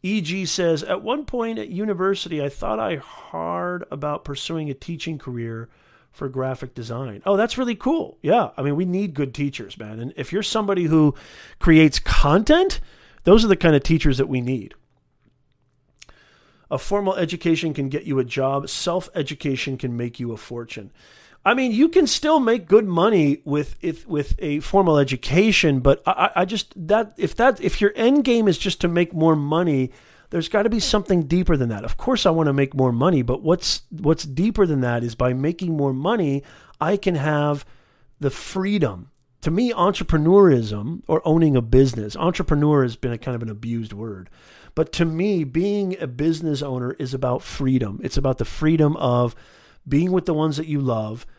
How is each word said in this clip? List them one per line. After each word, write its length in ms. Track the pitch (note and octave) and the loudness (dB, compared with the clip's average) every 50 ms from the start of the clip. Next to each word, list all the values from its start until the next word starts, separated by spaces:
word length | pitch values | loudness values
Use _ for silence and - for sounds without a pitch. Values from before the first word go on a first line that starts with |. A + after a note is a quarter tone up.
E 180 | - F3+ G#3 G#3+ | -2 -2 -2 -2
G 220 | E3+ D3+ F3 F#3+ F#3 | -2 -4 -6 -6 -4
says, 380 | - - - F3+ E3 E3 D3 | -6 -2 0 0 0 0 0
"At 200 | - - - - | -2 -6 -6 -6
one 220 | G#3 G#3+ B3+ D4+ D4 | -4 -4 -6 -6 -6
point 360 | - - B3 A3+ A3+ A3+ A3+ | -6 -6 -6 -6 -6 -6 -8
at 80 | G#3+ G#2+ | -10 -8
university, 720 | F3+ F3 G#3+ G#3+ G3+ E3+ F#3 G3 G3 G3 - F3 E3+ D3+ | -6 -6 -4 -4 -4 -2 -2 -2 -2 -2 -6 -8 -6 -6
I 60 | C#3+ C#3+ | -6 -6
thought 320 | - - - - - A3 | -6 -6 -6 -4 -4 -4
I 160 | A2 D3 E3+ | -4 -4 -6
hard 880 | C#3 - - - - - - - E3 E3 E3 F3 F3 F3 F3+ F3+ F3 - _ | -6 -10 -16 -20 -20 -18 -12 -10 -8 -6 -6 -6 -6 -6 -6 -8 -8 -10 _
about 320 | - D3 C#3+ D3 D3 D3 - | -12 -8 -6 -6 -6 -8 -8
pursuing 460 | - C#3+ - - - E3 E3 D#3 D3 | -10 -12 -10 -8 -8 -6 -6 -6 -6
a 40 | C3+ | -8
teaching 440 | C3 - - E3+ D#3 - E3+ D#3+ C#3 | -10 -10 -10 -10 -8 -8 -10 -10 -10
career 500 | - C3 B2 A#2+ A#2 A2+ A2+ A2+ A2+ - _ _ _ _ _ _ _ _ | -10 -10 -10 -8 -8 -8 -10 -12 -14 -16 _ _ _ _ _ _ _ _
for 180 | _ - D3 C3+ | _ -10 -10 -8
graphic 460 | B2+ C3 C3 C3 C3 - - - _ | -6 -4 -4 -4 -6 -8 -10 -14 _
design." 480 | - A#2 A#2 A#2 A#2+ C3+ B2 G2+ - - | -14 -10 -10 -8 -8 -8 -10 -12 -8 -2
Oh, 120 | G3 G3+ | 0 2
that's 200 | G3 A3 A#3 - | 2 2 0 -2
really 200 | B3 C4 A#3+ A#3 | -4 -4 -4 -4
cool. 420 | - - B3+ D#4+ E4 - - - _ | -2 -2 -2 0 0 -2 -8 -12 _
Yeah. 280 | - C#3 F#3+ A#3+ F#3+ - - | 0 2 2 2 2 0 -4
I 60 | - | -4
mean, 120 | C#3 C#3+ C#3+ | -4 -2 -2
we 100 | D3+ F#3 | -2 -2
need 300 | F3+ F3+ F#3+ G3+ F#3+ C#3+ | -2 -2 -2 -4 -4 -4
good 180 | C3+ D#3 C#3 | -4 -4 -4
teachers, 460 | A#2 - C#3 C#3+ C3+ - A2 F#2+ - - | -4 -4 -4 -4 -4 -8 -14 -14 -14 -16
man. 220 | A2+ G#2+ A2 A2+ | -14 -12 -10 -10
And 120 | A#2 C3+ - | -10 -10 -8
if 160 | - C3+ - | -10 -10 -4
you're 100 | E3 G3+ | -4 -4
somebody 440 | G#3 - - G#3+ G#3 G3 G3 F#3 F3 | -4 -2 -2 -2 0 0 0 0 2
who 280 | D#3 D#3+ D#3+ D#3 D3 - - - - - - - - - - | 4 4 6 4 4 2 -2 -16 -20 -20 -20 -20 -20 -8 0
creates 400 | - - D#3+ D#3 D#3+ D3+ - - | 4 6 8 8 8 6 4 2
content, 800 | - - - - - C#3+ D3+ G3 A3 - D4+ E4+ F#4+ F#4+ - - - - - _ _ - _ _ | -2 4 6 6 6 8 6 4 6 6 4 4 4 2 0 -4 -8 -12 -14 _ _ -20 _ _
those 220 | - E3+ G3 A3+ A3+ | 6 6 8 8 8
are 40 | G#3+ | 6
the 60 | F#3+ | 2
kind 220 | - - E3 D#3 | 4 6 4 4
of 80 | C#3 - | 4 4
teachers 340 | - D#3+ D#3 - D3+ C3 B2 | 4 2 4 4 2 2 2
that 100 | C3+ - | 0 0
we 120 | C3 B2+ | -2 -4
need. 340 | A#2+ B2 C3 A#2+ F#2+ - - _ _ _ _ _ _ _ _ _ _ _ _ _ _ _ _ _ _ _ _ _ _ _ _ _ - - - _ _ _ _ _ _ _ _ _ _ _ | -2 -2 -4 -4 -6 -12 -18 _ _ _ _ _ _ _ _ _ _ _ _ _ _ _ _ _ _ _ _ _ _ _ _ _ -20 -20 -20 _ _ _ _ _ _ _ _ _ _ _
"A 60 | C#3+ C3 | -6 -6
formal 360 | - - G3+ G3+ G3+ F#3+ F#3+ | -2 -2 -2 0 0 0 -2
education 580 | G3 F3 E3 F3+ - - F3 E3 D3+ E3+ D#3+ | -2 -2 -4 -4 -4 0 0 0 0 -2 -6
can 160 | C#3+ C#3+ C#3 C3+ | -4 -4 -6 -4
get 140 | C3+ D3 | -6 -6
you 160 | - C#3 C#3 C3 | -6 -2 -2 -2
a 60 | C3 | -2
job. 440 | B2 - C3+ C3 C3 C#3 C#3 C#3+ - | -2 -4 -2 -2 -2 -2 -4 -6 -6
Self-education 1080 | - - - F#3 E3+ F#3 - - _ F#3 D3+ C3+ D3+ - - D3 C3+ C3 - C#3+ C3 | -10 -6 -4 -4 -4 -4 -6 -6 _ -8 -6 -6 -10 -8 -4 -4 -4 -4 -4 -8 -8
can 200 | B2 - B2+ A#2+ | -6 -6 -6 -6
make 220 | A#2 A#2+ A#2+ A#2 - | -6 -6 -8 -8 -10
you 140 | B2 A#2+ | -10 -10
a 40 | A2+ | -10
fortune." 540 | G#2+ - - A#2+ A#2+ A#2 A#2 - A#2 G2+ F#2+ - _ _ - - - - _ - _ _ | -12 -14 -14 -14 -14 -12 -12 -14 -16 -16 -16 -20 _ _ -20 -20 -20 -20 _ -20 _ _
I 100 | F#3+ A#3 | 0 2
mean, 180 | B3+ C4 B3 | 2 0 0
you 160 | A3 A3 D4 E4 | 2 2 2 4
can 180 | E4 F#4 D#4+ | 4 4 2
still 320 | A#3 - - - D4+ D#4+ D4+ | 2 0 -2 2 2 2 4
make 300 | B3+ A3+ A#3 B3 F3 - | 4 2 0 0 2 4
good 180 | F#3 A3 A3 | 4 4 6
money 540 | F#3+ F3 E3+ F3 A3 A3 F#3 D#3 C#3+ C#3+ - _ | 4 0 2 2 4 4 4 4 2 0 -2 _
with, 320 | D3+ C#3+ D3 C#3+ - - - | -4 -2 -2 -2 -4 -8 -8
if, 260 | - E3 D#3+ - - | -6 -8 -8 -8 -8
with 280 | - E3 D3 C#3 - - - | -6 -4 -4 -2 -2 -2 -2
a 200 | - D3+ D3 D3+ | -2 -4 -4 -4
formal 380 | - - - G3 F#3+ E3 D#3 D3 | -4 0 2 2 4 4 4 4
education, 840 | C#3+ B2+ C3 B2 - - C3+ F3 G3+ A3 - - - D#3+ C#3 C3 | 4 2 -2 -6 -4 0 2 4 4 4 4 4 2 2 2 4
but 220 | B2 C#3 C3+ - _ | 4 4 2 4 _
I, 40 | - | -2
I, 320 | F#3+ - E3 G#3 - - | 0 0 0 0 2 0
I 20 | F#3 | -2
just, 300 | F3+ A3 G3+ - _ - - E3 D#3 | -2 -2 -8 -8 _ -12 -14 -2 0
that, 260 | G#3+ A3 A#3 - _ | 0 0 0 -2 _
if 180 | - - D#3+ - | -4 -4 -4 0
that, 240 | - A#3 C4 C4 - | 2 2 2 2 2
if 180 | - E3+ - - | -2 -4 0 2
your 120 | G#3 G3+ G#3 | 0 0 2
end 280 | - A3 A#3+ C#4 D4 B3 | 2 2 4 4 4 4
game 220 | C4+ A#3+ A#3 A3 | 2 2 4 4
is 120 | G3+ E3+ - | 2 2 2
just 220 | - G3+ - - | -2 -4 -2 -2
to 60 | - F3 | -2 0
make 260 | E3+ E3+ F3 E3+ - | 2 2 0 0 0
more 200 | D#3+ D#3 D#3+ D#3+ | 2 4 4 4
money, 560 | D3+ C#3+ C#3+ D3+ E3 F3+ E3+ D3 C3 B2+ A#2+ - - _ _ _ _ _ _ | 2 0 0 0 0 0 2 0 0 -2 -4 -6 -16 _ _ _ _ _ _
there's 220 | - E3+ D#3 - | -6 -4 -4 0
gotta 180 | - G#3+ G#3 A3+ | -2 0 0 2
be 120 | A3 A3+ | 0 0
something 420 | - - - G3+ F3+ - F#3+ F3 | 0 2 0 0 2 2 2 2
deeper 340 | D#3+ C3+ D#3+ F#3 F3+ - E3 | 2 2 0 0 2 2 2
than 140 | C#3 B2+ A#2 | 2 2 -2
that. 140 | A2 G2+ - | -4 -6 -4
Of 120 | A#2+ - | -4 -4
course 300 | - - - C4 A3 - | -2 0 0 0 2 2
I 40 | F#3+ | 2
wanna 220 | E3 E3 D#3+ D3 | 2 4 2 2
make 220 | C#3 C#3 C#3 C3+ - | 2 2 0 0 0
more 180 | C3+ C3 B2+ | 0 0 2
money, 300 | A#2+ A#2 C#3 F3+ F3+ C#3 | 2 2 2 2 2 2
but 200 | B2 A#2+ B2+ - | 0 0 -4 -2
what's, 400 | G#2+ D3+ F3 F3+ - - - - - _ | 0 0 0 0 0 -4 -4 -4 -6 _
what's 340 | - D#3 G3 D3 D#3+ - - | -14 -4 0 0 0 0 -2
deeper 420 | D3+ C3 C3+ F#3 A3+ - - G3+ | -8 -4 -2 -2 -2 2 2 2
than 160 | E3+ D3+ C3+ | 2 2 0
that 200 | B2+ B2 A#2+ A#2+ | 0 0 -2 -2
is 120 | A#2 A#2+ A2+ | -4 -6 -4
by 180 | - B2 B2+ | -2 -2 0
making 440 | B2+ C3 C3+ D#3 E3+ E3+ F#3 F3 D#3+ | 0 0 -2 -4 -4 -4 -4 -4 -2
more 180 | D3+ C#3 C#3 C3 | -2 -2 -2 -2
money, 480 | C3 C#3+ F#3 A#3 A3+ F3 C#3+ C#3 C#3+ - - - - - - - _ | -2 -2 -2 -2 0 0 -2 -2 -4 -6 -10 -20 -20 -20 -20 -10 _
I 200 | - D#3+ G3+ G3 | -2 -2 -2 0
can 160 | - G3 F3 | 0 -2 -2
have 500 | D3+ C3+ D#3 D3+ D3 D3 D3 D3 C#3 - - - - _ _ _ _ _ _ _ _ | 0 -2 0 0 0 0 0 -2 -4 -6 -16 -20 -20 _ _ _ _ _ _ _ _
the 100 | D3 C#3 | -4 -4
freedom. 800 | C3 - - - - F#3+ F#3+ G3 G#3 G3+ D#3+ A#2 G2 F2+ - - _ _ _ _ _ _ | -4 -4 -10 -6 -4 -4 -2 0 0 0 0 -2 -2 -8 -18 -20 _ _ _ _ _ _
To 100 | - D#3 | -4 -2
me, 220 | D#3+ F#3+ B3 A#3+ | 0 0 0 0
entrepreneurism 1300 | A3+ - F3 F#3+ G3+ - - - E3+ D#3 D3+ E3 F#3 G3+ G3+ F3 C#3+ B2 A2+ G#2 G#2 G#2 G2+ B2+ E3 - - - | 0 2 2 0 2 -2 -2 0 0 2 4 6 8 8 8 8 6 4 2 -2 -6 -8 -8 -8 -10 -10 -4 -2
or 140 | D#3+ D#3+ - | -2 0 2
owning 320 | E3 D#3 E3 E3 D3+ C#3 | 2 4 4 4 4 4
a 60 | B2+ | 2
business, 520 | A2+ A2+ A#2+ C3 C3+ C3 A#2+ A#2 G#2 G#2 - | 2 4 6 6 6 6 2 -4 -8 -8 -6
entrepreneur 680 | - D#3 F3 F3 - F3+ - D#3 D3 D3 D3+ D3+ C#3+ | -2 -2 -2 0 -2 -2 0 2 2 4 4 4 4
has 140 | C3 A#2+ A2+ | 2 0 -2
been 160 | - - B2 | -6 -6 -6
a 60 | A#2+ A2+ | -6 -6
kind 160 | - C3+ B2 | -6 -8 -6
of 80 | A#2 | -6
an 60 | A#2 A2+ | -8 -8
abused 460 | G#2+ G#2 A2+ A#2 A#2 A#2 A2 G#2 G2+ | -10 -10 -8 -6 -6 -6 -6 -8 -10
word, 340 | G2+ A2+ A2+ G2+ F#2 F2+ - - _ _ - - - - - - | -12 -12 -12 -12 -14 -16 -20 -20 _ _ -20 -20 -20 -20 -10 -4
but 180 | - E3 - | -4 -4 -2
to 140 | - - E3+ | 0 -2 0
me, 380 | E3 D#3+ E3 F#3 G#3 G3+ F3 D#3 | 0 0 -2 0 0 0 0 -2
being 540 | C3+ B2 D#3+ F3+ G3+ G#3 G#3 G3 F#3 F#3 F#3 | -2 -2 -2 -2 0 0 -2 -2 -4 -4 -6
a 80 | E3+ | -8
business 540 | C3+ B2 A#2+ D3 D#3+ E3 D#3+ E3+ D#3+ D3 C3 | -10 -6 -2 -2 -2 0 -2 -2 -4 -4 -4
owner 320 | C#3 C#3 C3 B2+ B2 B2 | -4 -6 -6 -6 -6 -6
is 220 | - _ C#3+ B2 C3 | -6 _ -8 -6 -6
about 280 | C3 C3 B2+ B2 B2+ | -4 -2 -2 -2 -4
freedom. 560 | - - - - C#3 C3 C3 B2+ A#2 G2+ G2 - | -6 -10 -6 -4 0 0 2 0 0 -2 -8 -8
It's 160 | - C3+ - C#3+ | -8 -2 -2 0
about 180 | C3+ C3+ B2+ | 0 0 0
the 80 | - A2+ | -2 -4
freedom 500 | - - - D#3 D#3 E3 D#3 D#3 D3 D#3 - | -6 -4 0 2 2 4 4 4 2 2 0
of 360 | - B2+ B2 A#2+ B2 A#2+ - - - _ _ _ _ _ _ - _ - | 0 0 2 2 0 -2 -4 -10 -20 _ _ _ _ _ _ -20 _ -2
being 220 | C#3 C#3+ E3+ F#3 | 0 0 0 2
with 120 | F3+ F#3 F3 | 0 0 0
the 80 | - | 0
ones 240 | E3 D3+ D#3 D#3+ D3 | -2 0 0 -2 -2
that 120 | C#3+ D#3+ D#3+ | -4 -6 -4
you 120 | D3 C#3+ | -4 -2
love, 460 | C#3 B2+ A#2 A2 G#2+ G#2+ A2 B2 - - - | -2 -2 -2 -2 -4 -6 -10 -12 -14 -20 -20